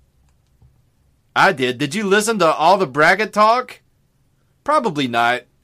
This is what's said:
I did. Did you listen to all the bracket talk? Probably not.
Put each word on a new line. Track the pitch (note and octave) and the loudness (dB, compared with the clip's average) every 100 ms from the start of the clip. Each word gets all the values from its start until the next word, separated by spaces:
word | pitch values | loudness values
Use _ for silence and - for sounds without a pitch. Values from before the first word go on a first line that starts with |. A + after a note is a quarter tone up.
| _ _ _ _ _ _ _ _ _ _ _ _ _ B2 | _ _ _ _ _ _ _ _ _ _ _ _ _ 0
I | F3 | 0
did. | C#3+ B2+ A#2+ | 2 -4 -4
Did | C#3+ F#3+ | -6 -4
you | |
listen | G3+ G3+ G#3 A3 | 0 0 0 0
to | E3 | 0
all | C#3 D#3+ F#3+ | 2 2 2
the | F3 | 0
bracket | C3 D#3+ F#3+ G#3+ | 2 2 2 -2
talk? | G3+ G#3+ B3 B3 - _ _ _ _ _ _ _ _ | 0 2 2 -4 -16 _ _ _ _ _ _ _ _
Probably | - D4+ D#3 C#3+ C3 | -2 -2 -2 -4 -4
not. | A#2 A#2+ B2 - _ | 0 0 -2 -6 _